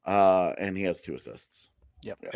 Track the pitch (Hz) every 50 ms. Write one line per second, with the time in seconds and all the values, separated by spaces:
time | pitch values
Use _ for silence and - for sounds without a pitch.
0 | - - 98 101 98 95 92 92 90 80 - - 98 98 92 98 98 90 85 -
1 | - - 67 - - - - - - - - - - _ _ _ _ _ _ _
2 | - 107 98 - - - -